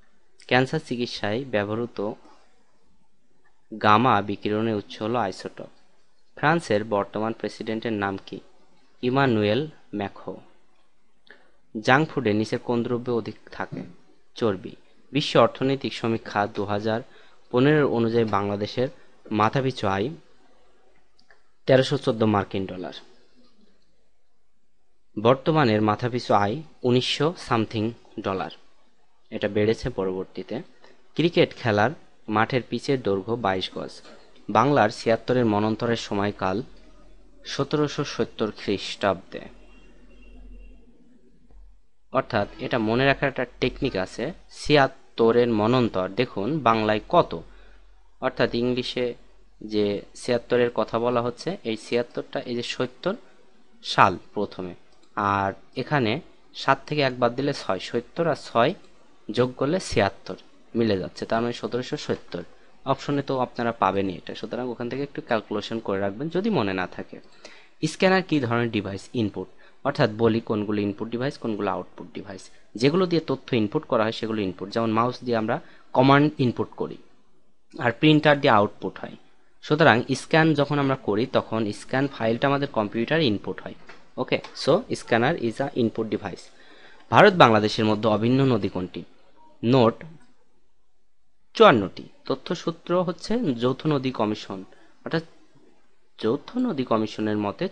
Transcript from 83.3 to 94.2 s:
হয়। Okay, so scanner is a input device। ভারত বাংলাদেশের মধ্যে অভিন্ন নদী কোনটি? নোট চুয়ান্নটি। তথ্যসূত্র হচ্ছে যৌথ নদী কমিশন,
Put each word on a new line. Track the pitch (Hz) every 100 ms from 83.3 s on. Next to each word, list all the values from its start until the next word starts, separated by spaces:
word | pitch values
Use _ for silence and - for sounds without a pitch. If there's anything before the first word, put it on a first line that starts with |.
| 98 - -
হয়। | - - - - - -
Okay, | 127 143 - - -
so | 175 -
scanner | - - 113 127 170
is | 117 110
a | 139 -
input | 113 - 110
device। | 101 98 - - - - - - - -
ভারত | 120 202
বাংলাদেশের | 180 127 107 107 - 107
মধ্যে | 107 113
অভিন্ন | 104 117 131 135
নদী | 110 98
কোনটি? | 92 90 87 - - - - - -
নোট | 117 131 113 - 160 - - - - - - - - - - - - - -
চুয়ান্নটি। | - 214 120 90 - 67 - -
তথ্যসূত্র | 135 - 175 175 165 - 180
হচ্ছে | 175 175 - 233 190
যৌথ | 117 123 131 156
নদী | 143 131
কমিশন, | 123